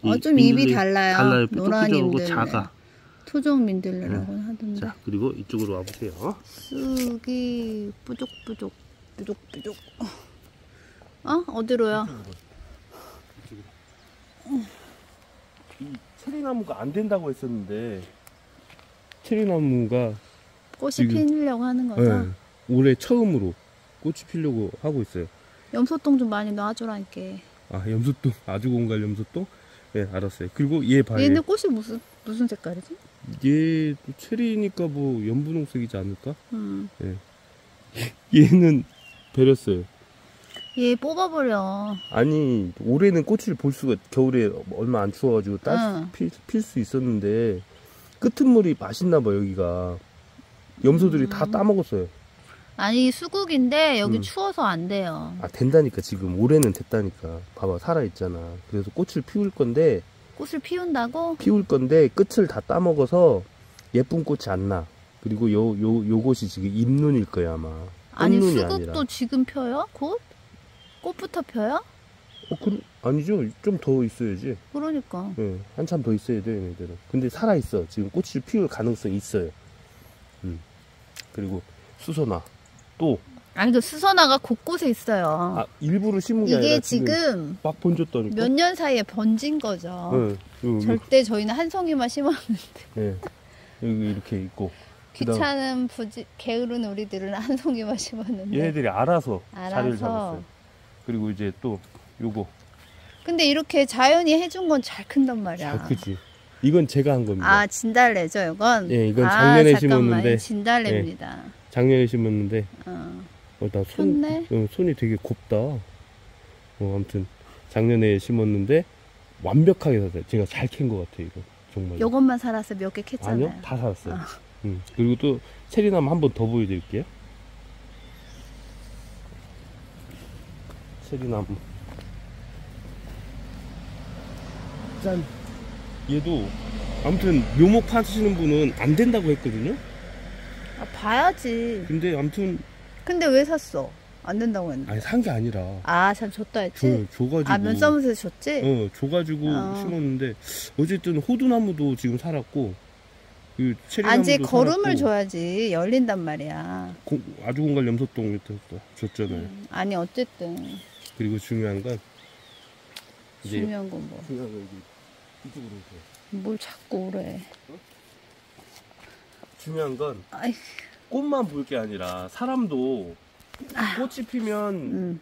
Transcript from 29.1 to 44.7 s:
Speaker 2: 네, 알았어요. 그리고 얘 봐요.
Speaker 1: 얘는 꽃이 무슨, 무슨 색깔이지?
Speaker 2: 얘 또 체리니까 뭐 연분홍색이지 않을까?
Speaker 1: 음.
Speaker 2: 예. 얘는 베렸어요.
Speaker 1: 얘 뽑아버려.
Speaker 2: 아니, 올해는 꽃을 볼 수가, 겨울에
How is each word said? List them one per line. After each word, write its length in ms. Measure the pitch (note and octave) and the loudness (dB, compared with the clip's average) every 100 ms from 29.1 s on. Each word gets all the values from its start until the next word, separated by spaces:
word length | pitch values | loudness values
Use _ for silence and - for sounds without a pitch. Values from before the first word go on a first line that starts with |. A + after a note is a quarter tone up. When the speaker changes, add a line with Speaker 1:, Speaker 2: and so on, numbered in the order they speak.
| G#2 A2 - F#3+ - - - - | -4 -6 -8 -10 -12 -20 -20 -10
Speaker 2:
네, 120 | G#2+ G2 | -6 -4
알았어요. 360 | F#2+ G2 - F#2 | -4 -6 -8 -12
그리고 300 | - C#3+ D#3 A#2 | -2 0 0 4
얘 140 | C3 | 4
봐요. 180 | B2 A2 | 4 4
Speaker 1:
얘는 200 | C#4 D4 | 4 4
꽃이 300 | D4+ G#4 G4 | 2 0 0
무슨, 280 | A3+ G#3+ A3+ - - | -2 -4 -12 -14 -18
무슨 220 | - A3 A#3+ | -12 -2 -2
색깔이지? 500 | G#3 - F3 - E4+ - _ C3 A2 | -2 -8 -10 -12 -20 -20 _ -16 -2
Speaker 2:
얘 500 | C3+ D3 D#3+ D#3+ D#3 | 2 4 2 2 -2
또 180 | C#3+ - C#3 | -4 -10 -16
체리니까 680 | - A3+ A#3+ G#3+ G#3 F#3+ E3+ | -8 -2 0 0 -2 -2 -4
뭐 380 | C#3+ C#3 A#2+ G#2+ | -2 -2 -2 0
연분홍색이지 720 | A#2+ D3+ D#3+ D3 B2+ A#2 G2 | -2 -2 -4 -4 -4 -4 -4
않을까? 380 | F#2+ G2 - D3 _ | -6 -8 -10 -12 _
Speaker 1:
음. 360 | A3+ G#3 G3 G3+ _ | -8 -6 -8 -8 _
Speaker 2:
예. 120 | F#2+ F#2+ - _ _ _ _ _ - A2 A#2+ - _ | -8 -8 -12 _ _ _ _ _ -20 -10 -10 -10 _
얘는 500 | D#3 D3+ F3+ E3+ D3 B2 _ - - - | 8 8 10 8 4 0 _ -20 -20 -10
베렸어요. 500 | - C3 C3+ - F#2 F2+ _ - _ - - - - - - | 4 6 6 2 -2 -2 _ -20 _ -20 -20 -20 -20 -12 0
Speaker 1:
얘 160 | B3 A#3+ | 2 2
뽑아버려. 1000 | C#4 D#4+ F#4 D#4+ C4 G#3+ F#3+ G3 G#3 G3 - | 0 0 0 2 2 2 0 -4 -4 -6 -4
Speaker 2:
아니, 640 | - C3 D#3 C#3+ A#2+ F2+ - | 2 2 4 2 2 -2 -4
올해는 380 | G#2+ C3+ G3+ E3+ | 0 4 6 4
꽃을 300 | D3 G#3 - D#3 | 2 0 0 -2
볼 160 | C#3+ | -2
수가, 220 | C#3 C3+ G#2 - | 0 0 -2 -2
겨울에 400 | - C3 B2+ G#2+ - - | 2 4 4 2 0 -10